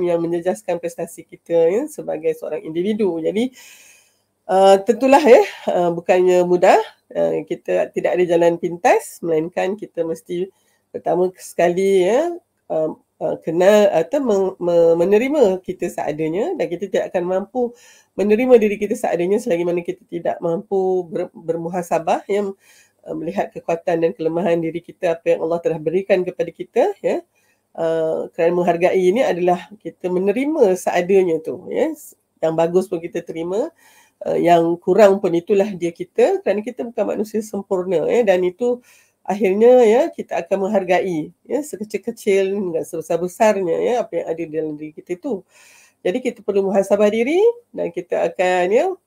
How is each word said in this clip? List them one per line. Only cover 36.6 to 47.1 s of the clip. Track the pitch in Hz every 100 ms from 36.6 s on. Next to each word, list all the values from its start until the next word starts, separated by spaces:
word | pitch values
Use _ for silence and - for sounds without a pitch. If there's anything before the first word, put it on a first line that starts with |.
kita | 220 240 240
bukan | 233 196 -
manusia | 214 214
sempurna, | 214 208 - 185 180 170 156
ya, | 208
dan | 214 180 180
itu | 180 240 247 - _ _ _ -
akhirnya, | 196 202 196 233 254
ya, | 226 233 330
kita | - - 170
akan | 175 196 190
menghargai, | 208 180 180 190 165 170 - -
ya, | 240 294
sekecil-kecil | 185 214 202 - 226 220 196 190 202
dengan | 185 160 147
sebesar-besarnya, | 165 156 170 180 - 220 196 180
ya, | 165 180 240 202
apa | 170
yang | 170
ada | 165 160
di |
dalam | 156 156 151
diri | 156
kita | 156 - 175
itu. | 285 196 - _ - _ _ _
Jadi | 180 247
kita | 247 233
perlu | - 196 196
muhasabah | 196 196 202
diri | 208